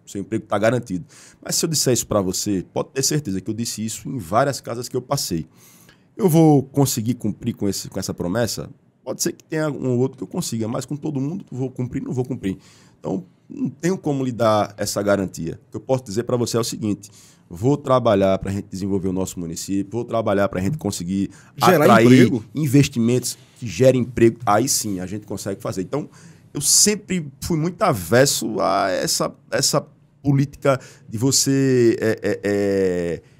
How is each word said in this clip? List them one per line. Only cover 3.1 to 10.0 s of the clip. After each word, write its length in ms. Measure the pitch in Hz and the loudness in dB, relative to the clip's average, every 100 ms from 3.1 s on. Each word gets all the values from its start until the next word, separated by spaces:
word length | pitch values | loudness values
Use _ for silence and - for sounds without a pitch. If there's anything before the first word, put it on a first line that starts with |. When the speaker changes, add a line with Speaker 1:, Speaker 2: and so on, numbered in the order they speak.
| 151 143 95 | -2 -4 -6
Speaker 1:
que 80 | 101 | -6
eu 60 | |
disse 300 | 107 117 - | -6 -6 -6
isso 240 | 110 - - | -8 -8 -10
em 100 | 139 | -10
várias 420 | 82 107 139 131 | -2 0 2 -2
casas 280 | - 117 120 | -8 -10 -6
que 80 | 127 | -8
eu 40 | |
passei. 440 | 123 139 - 85 - _ - _ - _ _ - | -4 -4 -2 -6 -6 _ -20 _ -20 _ _ -2
Eu 120 | 190 | 2
vou 360 | 160 160 147 | 6 6 6
conseguir 500 | - - 131 - 110 | 2 0 0 0 -4
cumprir 400 | 123 107 - 117 | -4 -4 -4 -6
com 140 | - 101 | -4 -4
esse, 200 | 92 - | -4 -8
com 120 | 101 | -8
essa 120 | 92 | -8
promessa? 560 | 87 87 107 110 - - - _ _ | -6 -4 -2 -2 -4 -12 -16 _ _
Pode 180 | 127 - | -12 -6
ser 80 | 170 | -6
que 120 | - | -6
tenha 260 | _ 156 156 | _ -4 -4
um 200 | 131 131 | -4 -2
ou 80 | 123 | 0